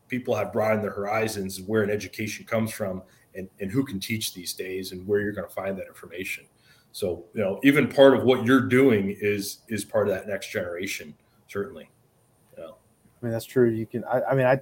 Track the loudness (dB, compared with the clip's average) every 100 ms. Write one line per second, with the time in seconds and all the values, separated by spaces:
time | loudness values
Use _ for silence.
0 | -10 -6 -2 -2 -2 0 2 0 -2 -4
1 | -4 -2 -2 -4 -8 -8 -2 0 2 -2
2 | -6 -8 -8 -8 -4 -2 -2 -4 -6 -8
3 | -12 _ _ -14 -14 -10 -4 -2 -2 -4
4 | -6 -4 -6 -8 -10 -10 -8 -8 -8 -10
5 | -2 0 0 -4 -8 -8 -6 -6 -10 -16
6 | -14 -10 -8 -10 -14 _ _ _ _ -6
7 | -4 -4 -8 -4 -2 2 4 6 4 8
8 | 8 8 4 2 4 4 4 6 6 4
9 | 2 -2 -2 -2 -4 -12 -8 -8 -2 0
10 | 0 -2 -4 -8 -6 -6 -6 -6 -8 -8
11 | -14 -20 _ _ -12 -8 -8 -12 -20 _
12 | _ _ _ _ _ -18 -18 -20 _ _
13 | _ _ -6 -6 0 4 4 4 -4 -6
14 | -2 0 2 2 4 2